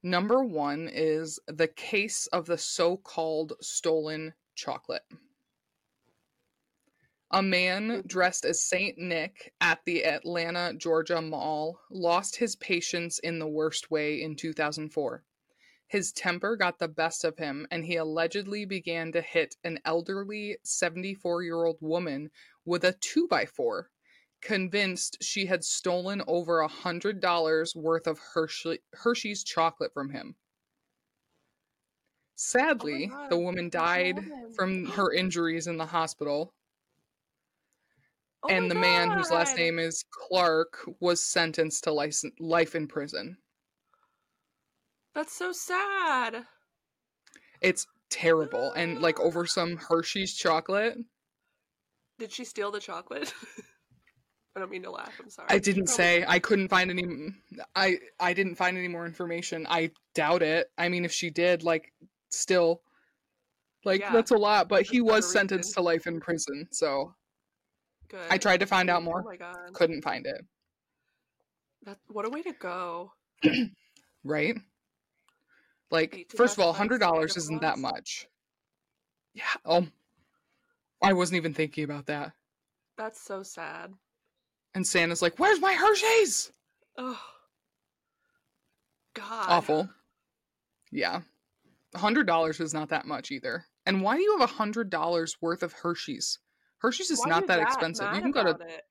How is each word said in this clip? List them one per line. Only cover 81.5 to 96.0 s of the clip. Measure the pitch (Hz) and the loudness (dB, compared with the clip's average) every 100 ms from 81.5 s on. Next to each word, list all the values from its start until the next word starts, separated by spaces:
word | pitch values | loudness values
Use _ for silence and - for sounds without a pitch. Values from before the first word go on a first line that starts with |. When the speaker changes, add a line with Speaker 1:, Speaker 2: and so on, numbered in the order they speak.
Speaker 1:
thinking | 151 156 156 | -2 -4 -2
about | 147 143 139 | -6 -6 -6
that. | 147 143 _ _ _ _ _ _ - | -6 -8 _ _ _ _ _ _ -12
Speaker 2:
That's | 220 220 | -12 -12
so | - 196 | -12 -12
sad. | 196 - 160 160 180 190 _ _ _ _ _ _ _ | -12 -12 -12 -12 -16 -18 _ _ _ _ _ _ _
Speaker 1:
And | 185 | -4
Santa's | 185 180 170 170 | 0 2 2 2
like, | 170 170 | 0 4
"Where's | 359 392 | 4 6
my | 381 | 4
Hershey's?" | 370 415 403 427 453 370 - - _ _ _ _ - | 4 4 4 6 6 6 2 -4 _ _ _ _ -10
Speaker 2:
Oh. | 254 247 - - _ _ _ _ _ _ _ _ _ _ _ _ _ _ _ _ _ | -8 -10 -14 -20 _ _ _ _ _ _ _ _ _ _ _ _ _ _ _ _ _
God. | - 214 226 185 | -16 -10 -4 4
Speaker 1:
Awful. | 170 170 156 190 - _ _ _ _ _ _ _ _ _ | 4 4 2 0 -8 _ _ _ _ _ _ _ _ _
Yeah. | - 90 107 170 _ _ _ _ _ _ | -2 -2 -2 -8 _ _ _ _ _ _
A | - | -2
hundred | 208 240 208 | 2 4 4
dollars | 165 160 156 | 4 2 0
is | 160 | -4
not | 156 151 | -4 -2
that | 156 - | -2 -2
much | 139 - | -6 -6
either. | 139 131 123 - _ - | -6 -4 -6 -10 _ 0
And | 190 | 2
why | 190 269 | 4 4
do | |
you | 403 415 | 4 6
have | 240 | 4
a | |
hundred | - 214 220 208 | 2 -2 0 -2
dollars | 170 160 170 165 - | -2 2 0 0 -4
worth | 165 175 | -4 -2
of | 175 | -4
Hershey's? | - 170 170 | -4 -4 -4